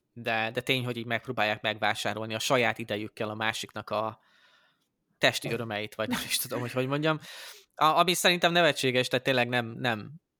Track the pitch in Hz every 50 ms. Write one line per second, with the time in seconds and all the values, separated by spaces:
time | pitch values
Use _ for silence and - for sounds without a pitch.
0 | _ _ _ 120 113 117 113 110 110 113 120 123 - - 135 127 120 123 117 117
1 | 113 120 117 110 - 131 120 107 107 107 104 104 - 110 104 107 110 104 107 -
2 | - 107 104 107 110 113 110 110 - - 143 123 117 113 110 - 117 - 104 104
3 | 110 107 - - 113 107 107 110 110 110 113 - - - - 107 - - 107 107
4 | 110 110 110 - _ _ _ _ _ _ _ _ _ _ _ _ _ _ _ _
5 | _ _ _ _ - 131 - - - 123 117 113 117 113 107 104 107 104 - -
6 | 110 110 247 - - - - - - 127 - 120 120 120 127 127 131 131 139 147
7 | 151 156 156 151 - - - - - - - - - _ _ - 147 156 151 165
8 | 170 180 170 - - 190 175 175 180 170 170 175 170 151 135 - - 131 120 127
9 | 123 - - 123 - 139 131 123 120 120 123 123 117 113 113 127 127 123 113 104
10 | 107 110 151 - _ _ _